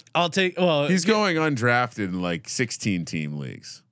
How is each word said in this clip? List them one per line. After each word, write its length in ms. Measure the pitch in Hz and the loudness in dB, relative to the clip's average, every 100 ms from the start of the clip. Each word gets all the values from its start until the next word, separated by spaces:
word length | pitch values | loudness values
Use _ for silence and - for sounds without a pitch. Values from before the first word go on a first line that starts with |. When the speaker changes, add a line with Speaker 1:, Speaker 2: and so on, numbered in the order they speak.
| - | -4
Speaker 1:
I'll 160 | 160 175 | -2 0
take, 260 | 190 185 180 | 0 -2 2
well, 280 | 180 147 147 | 2 2 2
Speaker 2:
He's 160 | 185 | 2
Speaker 1:
yeah. 100 | 175 | 4
Speaker 2:
going 240 | 214 202 160 | 2 2 2
undrafted 680 | 160 131 120 120 120 - 95 | 0 2 2 2 0 -2 -4
in, 120 | 90 | -2
like, 260 | 90 85 - | -2 -4 -6
sixteen 560 | - 120 - 113 92 | -4 -4 -2 -2 -2
team 360 | 80 82 76 73 | -2 -6 -6 -8
leagues. 420 | 65 50 - - _ | -10 -12 -18 -20 _